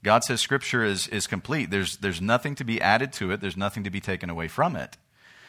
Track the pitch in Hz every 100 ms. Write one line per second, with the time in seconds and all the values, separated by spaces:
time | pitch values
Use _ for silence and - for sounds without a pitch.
0 | 101 113 - 120 - 135 - 123 107 98
1 | - 104 - 98 - 151 101 98 90 -
2 | 98 85 98 123 151 143 123 113 92 110
3 | - - 95 101 98 90 101 110 98 95
4 | - 92 90 82 82 - 165 107 62 -
5 | _ _ - -